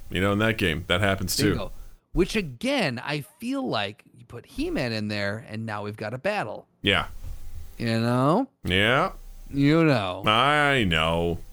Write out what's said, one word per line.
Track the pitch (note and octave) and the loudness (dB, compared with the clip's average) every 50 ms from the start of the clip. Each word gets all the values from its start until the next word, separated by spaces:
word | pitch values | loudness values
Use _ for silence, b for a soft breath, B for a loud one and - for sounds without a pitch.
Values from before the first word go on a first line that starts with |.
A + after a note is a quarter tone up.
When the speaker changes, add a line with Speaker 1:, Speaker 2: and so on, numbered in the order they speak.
| - - | -12 -6
Speaker 1:
you | F#2+ F#2+ | -2 0
know, | F#2 G2+ | 2 2
in | G2+ G2+ | 2 2
that | A2 A2+ A2 - | 2 2 2 2
game. | G#2 E2+ D2+ D#2+ F2+ - | 0 0 0 -2 0 0
That | F2+ G2+ | 0 2
happens | G#2 G2 F#2+ F#2+ F#2+ F2 - | 2 2 0 0 -2 -4 -2
too. | - A2+ G#2 | 0 2 2
Speaker 2:
Bingo. | F2 - - - b b b b b b b b | 0 0 -4 -6 b b b b b b b b
Which, | - D#3 F#3+ - - | 0 0 0 2 0
again, | A3 F#3 C#3+ A#2+ A#2 - B3+ D4 C4 F#3+ C#3 A#2+ B2 - | -4 -4 -4 -8 -4 -2 -2 0 0 0 -2 -2 -4 -6
I | C#3+ D3+ D3+ C3+ - _ _ | -6 -6 -6 -6 -10 _ _
feel | A3+ A#3+ C4+ C#4 C4 | -8 -6 -4 -4 -2
like | A3 C#3 A2 G2+ G2+ G#2+ - _ - - | -2 -2 -2 -2 -4 -6 -12 _ -20 -20
you | - - | -20 -20
put | - - A#2+ - | -18 -16 -18 -16
He-Man | - - - D#4+ F#4 E4 G3 C3+ A#2+ | -12 -6 -6 -4 -2 -2 -2 -2 -2
in | A2+ G#2+ G#2 G#2 | -2 -2 -4 -4
there, | G#2 G#2 G2+ G2+ G#2 A2+ - - | -4 -2 -2 -4 -4 -6 -10 -12
and | G#2+ A2 A2+ | -10 -10 -8
now | A2 G#2 G#2 G#2 | -6 -6 -6 -6
we've | G#2 G#2+ | -8 -8
got | - G#2+ G#2+ C3 | -8 -8 -8 -8
a | B2+ | -4
battle. | - F#3+ G#3+ G3 D3+ G#2+ G2 - - _ _ _ | -4 -4 -2 -2 -4 -6 -8 -12 -16 _ _ _
Speaker 1:
Yeah. | - G2+ F#2+ E2 D2 - - - - - - - - - - - - - - - | 2 2 2 2 0 -2 -8 -10 -10 -10 -10 -8 -10 -10 -10 -10 -12 -12 -8 -6
Speaker 2:
You | A#2+ A2+ A2+ A2+ | -2 0 0 0
know? | A2+ A#2+ B2 B2 C3 C#3+ E3+ A#3 C#4 - _ _ - | 2 2 2 2 4 4 4 2 0 -2 _ _ -2
Speaker 1:
Yeah. | F2+ F2+ F#2+ G#2 A2+ B2+ C#3+ F3 F#3+ - - - - - - - - | 0 2 4 4 4 4 2 2 0 -4 -8 -16 -18 -18 -18 -14 -6
Speaker 2:
You | C#3 C#3 C#3 C#3+ D#3 E3 D#3+ | 0 2 4 6 6 6 6
know. | D#3 C3+ A2 G2 F2+ F2+ F#2+ G#2 | 4 4 2 2 -2 -4 0 2
Speaker 1:
I | G#2+ G#2+ A#2 C3 C#3+ D3+ D3+ D3 C#3+ C#3 C3 A2 | 4 4 6 6 6 4 4 4 4 4 4 4
know. | F2+ E2 D#2+ D#2+ E2 E2+ E2+ E2+ E2+ E2 - - - | 4 4 4 4 4 2 2 2 0 0 -2 -6 -12